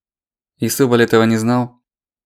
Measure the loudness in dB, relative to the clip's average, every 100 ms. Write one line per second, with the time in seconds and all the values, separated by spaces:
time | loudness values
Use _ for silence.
0 | _ _ _ _ _ _ -6 -2 0 2
1 | 2 2 2 0 -2 -2 -4 -12 _ _
2 | _ _